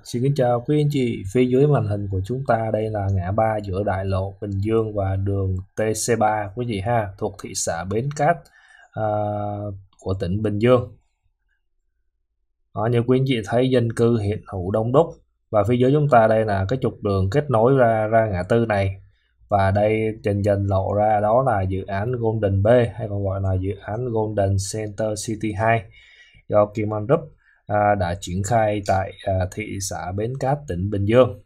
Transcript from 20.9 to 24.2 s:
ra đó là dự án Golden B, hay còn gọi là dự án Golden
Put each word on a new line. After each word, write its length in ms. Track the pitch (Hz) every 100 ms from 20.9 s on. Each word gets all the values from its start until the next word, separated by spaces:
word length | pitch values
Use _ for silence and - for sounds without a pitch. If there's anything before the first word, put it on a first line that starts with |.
ra 260 | 101 107 107
đó 220 | 104 120 135
là 160 | 104
dự 220 | 95 95 95
án 260 | 98 110
Golden 500 | 127 113 110 101 98
B, 40 | 101
hay 420 | 123 117 - 113
còn 160 | 101
gọi 160 | 98 98
là 140 | 95
dự 200 | 92 92 -
án 260 | - 107 127
Golden 440 | 110